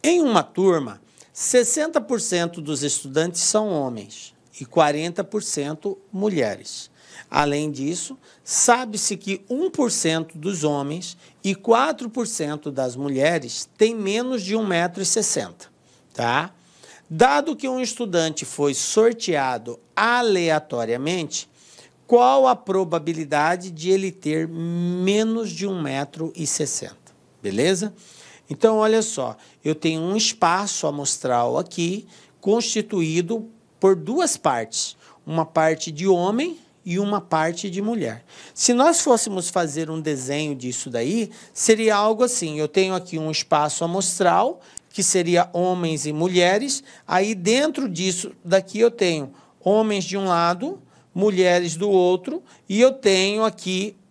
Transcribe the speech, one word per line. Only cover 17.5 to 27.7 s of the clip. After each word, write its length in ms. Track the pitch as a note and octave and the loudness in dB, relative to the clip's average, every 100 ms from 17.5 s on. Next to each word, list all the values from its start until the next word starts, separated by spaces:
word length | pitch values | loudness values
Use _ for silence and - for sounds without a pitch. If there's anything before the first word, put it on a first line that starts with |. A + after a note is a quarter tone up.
que 140 | C#4 C4 | -4 -4
um 140 | B3+ | -4
estudante 640 | B3 - A#3 F3 D#3+ D3+ - | -4 -6 -2 0 0 -2 -10
foi 280 | - D3 | -2 0
sorteado 1040 | C3+ - - A#3 A3+ - D3+ C3 B2 A2+ A#2 _ | 0 0 4 4 2 -2 0 0 -4 -8 -14 _
aleatoriamente, 1600 | - A3 A#3+ A#3+ F#3+ E3+ D3+ D#3 A#2+ A2+ A#2+ C#3+ F3+ D3+ - - _ - - - _ _ | 0 2 2 4 2 4 0 0 -4 -2 -2 -2 -4 -4 -8 -12 _ -20 -20 -20 _ _
qual 400 | A#3+ B3 C4+ C4 | 6 8 6 6
a 120 | B3+ | 4
probabilidade 1120 | - F#3+ F3+ E3 D3+ E3 D3+ D3 D#3 F3+ F#3 | 0 -2 0 -2 -2 -6 -2 2 2 0 -4
de 180 | D#3+ E3 | -8 0
ele 220 | F#3+ F#3+ | 2 0
ter 340 | F3 D3+ D#3 E3 | -6 -4 -2 -2
menos 1040 | E3 E3 F3 F3 F3+ F#3 G#3 A3 A3+ G#3+ | -6 -4 -2 -2 0 2 2 2 -2 -4
de 160 | E3 G3 | -6 -6
um 160 | F#3 | -4
metro 520 | D3 C3+ C#3+ - D#3+ - | -4 -4 -6 -8 -10 -6
e 100 | D#3 | -6
sessenta? 680 | - D3 - G2 - _ _ _ _ | -4 -4 -6 -10 -16 _ _ _ _
Beleza? 520 | G2+ G2 D#3 | -6 0 0